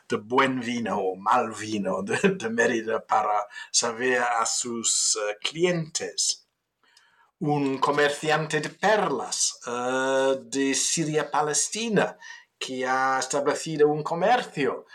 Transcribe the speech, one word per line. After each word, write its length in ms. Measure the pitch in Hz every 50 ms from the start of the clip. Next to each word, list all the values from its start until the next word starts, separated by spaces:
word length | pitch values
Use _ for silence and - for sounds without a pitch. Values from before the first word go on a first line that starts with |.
| - -
de 80 | -
buen 420 | 110 104 107 123 135 135 131 131 127
vino 400 | 113 117 120 117 113 98 95 104
o 160 | 95 92 92
mal 380 | 95 98 110 123 127 117 110
vino 500 | 110 104 110 107 107 101 95 92 95 95
de, 160 | 101 104 117 -
de 300 | - 190 190 - 113 110
Mérida 560 | 113 117 117 117 120 113 110 110 110 107 -
para 400 | - 113 110 107 107 104 104 - - - - - -
servir 480 | - - 123 117 113 113 127 127 123 123
a 260 | 123 123 120 117 113
sus, 720 | - - - - 123 117 117 110 107 - - - - -
eh, 200 | 110 104 104 104 -
clientes. 1080 | - - 143 160 170 185 175 170 160 156 - - 98 90 - - - - - - _ _ _ _ _ _ _ _ _ _ _ _ _ _ _ _ _ _ _ -
Un 380 | - 147 147 143 139 135 135 131
comerciante 840 | - 147 147 147 147 143 143 - 151 156 151 156 160 151 156 151
de 100 | 147 151
perlas, 880 | - - - 196 214 214 185 156 139 113 104 - - - - - - - -
eh, 760 | 123 120 123 123 127 131 131 131 135 135 135 135 135 135 131
de 320 | 117 117 127 139 139 135 135
Siria-Palestina, 1400 | 131 - - - 170 160 151 151 151 143 - - 143 151 147 143 - - - - 214 233 233 214 156 120 104 - - - - - - - _ _ -
que 260 | - - 131 127 127
ha 320 | 127 131 131 131 131 131 131
establecido 680 | 127 - - 143 131 143 143 143 - 160 160 143 147 151
un 140 | 151 151
comercio 840 | 147 - 165 170 180 214 247 247 - - - 160 135 117 - - - -